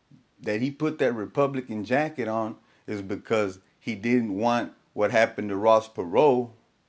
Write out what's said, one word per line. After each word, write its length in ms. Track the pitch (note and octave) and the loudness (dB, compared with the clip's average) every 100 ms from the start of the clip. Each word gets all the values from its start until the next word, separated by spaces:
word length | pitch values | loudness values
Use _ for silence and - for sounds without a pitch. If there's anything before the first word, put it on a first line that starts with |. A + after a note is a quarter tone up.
| _ - _ _ | _ -20 _ _
that 200 | A2 G#2+ | -6 -2
he 100 | C3+ | -4
put 280 | C#3 D3+ - | -2 -4 0
that 160 | C3 | -2
Republican 680 | A2+ G2 C#3+ C#3 C3+ B2 G#2+ | -2 -4 0 0 -2 -6 -8
jacket 440 | G2 C3 D#3 C#3+ A2 | -2 0 0 -4 -4
on 280 | A2 A2 G#2+ _ _ - | -2 -4 -8 _ _ -10
is 160 | G#2 | -10
because 560 | F#2+ G2 - A2 G2+ F#2 _ _ | -8 -10 -2 0 0 -6 _ _
he 140 | - | -10
didn't 420 | G#2 A#2 B2 A2+ G2 | -6 0 2 0 -2
want 360 | A#2+ A#2+ G2+ - _ | 0 0 -2 -12 _
what 180 | - G2+ | -2 2
happened 380 | A2+ A2+ - G#2 | 4 2 0 -6
to 80 | G2 | 0
Ross 320 | A2 A2 A2 | 4 4 2
Perot, 600 | - F2 G#2+ D3 B2+ A#2+ A2 _ _ | -6 0 4 4 4 0 -10 _ _